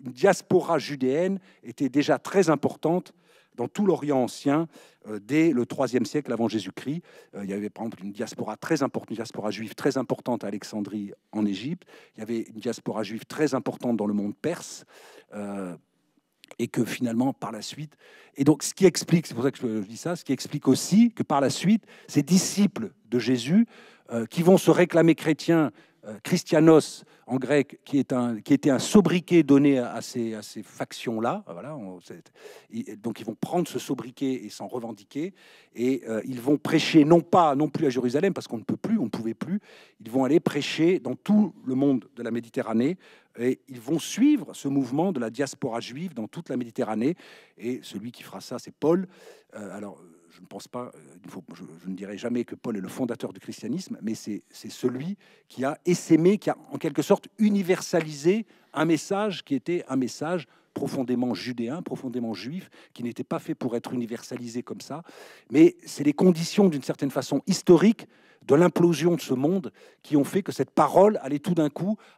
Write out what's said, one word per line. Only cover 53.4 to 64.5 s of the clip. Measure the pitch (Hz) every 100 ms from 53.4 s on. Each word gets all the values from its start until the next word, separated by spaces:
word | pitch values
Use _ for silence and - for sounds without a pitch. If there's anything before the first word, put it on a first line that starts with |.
| - - 107 170 - -
mais | 190
c'est, | 107 110 104 _
c'est | - 113
celui | - 127 127 165 202 _ _ _
qui | - 131
a | 151 175
essaimé, | 175 - 160 175 208
qui | -
a | - -
en | 143
quelque | 165 156
sorte | 143 196 - -
universalisé | 214 202 175 180 - 170 156 147 165 220 - _ _
un | 143 165
message | 156 - 196 214 160
qui | - 135
était | - 175 -
un | 135
message | 120 - 151 180 - _ _ -
profondément | 135 - 123 123 123
judéen, | 92 127 120 117 165
profondément | - 123 135 120 117 95
juif, | 117 185 - - _
qui | -
n'était | 120 120
pas | - 160
fait | - 156
pour | 123 117
être | -
universalisé | 127 113 117 - 123 120